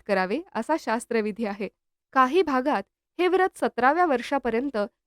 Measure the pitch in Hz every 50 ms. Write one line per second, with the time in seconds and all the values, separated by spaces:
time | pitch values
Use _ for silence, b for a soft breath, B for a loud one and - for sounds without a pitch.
0 | _ - 202 190 185 180 208 294 359 - - - 233 - 311 320 - 262 220 240
1 | - - 233 226 208 214 202 - 233 202 202 202 208 190 _ _ _ _ _ _
2 | _ _ - 269 262 254 269 359 381 302 269 254 254 302 277 196 196 _ _ _
3 | _ _ _ - 349 370 339 381 370 381 - - - 233 - - 240 262 294 349
4 | 359 330 269 240 240 - 285 277 - 240 220 226 269 294 - 214 208 - _ _
5 | _